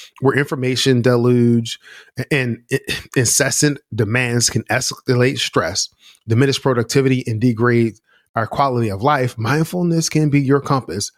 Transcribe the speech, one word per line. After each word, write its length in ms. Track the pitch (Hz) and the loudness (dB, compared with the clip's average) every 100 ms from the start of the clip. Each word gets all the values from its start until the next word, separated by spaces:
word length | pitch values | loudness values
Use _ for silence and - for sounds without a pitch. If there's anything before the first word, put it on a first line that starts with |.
| - - | -20 -2
where 180 | 131 120 | 0 2
information 640 | 143 147 127 127 - 127 | 0 -2 -2 0 2 4
deluge 800 | 123 123 120 123 120 117 117 - - - - - 131 | 4 4 4 4 4 2 0 -10 -16 -20 -18 -10 -4
and 320 | 147 127 113 - | -2 -2 -6 -4
i-, 80 | 139 - - - - | -6 -4 -10 -6 -2
incessant 640 | 117 - 135 - 151 143 - | 0 2 0 0 0 -2 -8
demands 560 | 110 101 120 123 120 117 | -4 0 0 0 0 0
can 120 | 120 | -2
escalate 720 | - 117 - - - 123 123 139 | -2 -4 -4 -8 -2 2 2 0
stress, 500 | - - 85 98 - _ - _ - | -4 -2 -2 -4 -8 _ -20 _ -2
diminish 320 | 113 139 131 | 2 2 0
productivity, 640 | 139 120 117 143 135 127 127 | 0 0 0 2 2 0 -2
and 140 | 110 | -2
degrade 540 | 123 110 120 117 113 101 _ _ _ - | 0 2 2 2 0 -4 _ _ _ -6
our 100 | 107 | -4
quality 440 | - 139 123 113 | 0 0 0 -2
of 120 | 98 | -2
life, 340 | 127 147 127 - | 0 0 -2 -4
mindfulness 720 | 110 147 160 180 175 165 160 | -2 0 -2 -2 -2 -2 0
can 220 | 156 151 | 0 2
be 100 | 143 | 2
your 200 | 135 139 | 2 0
compass, 500 | 139 135 - - - | 0 -4 -4 -8 -10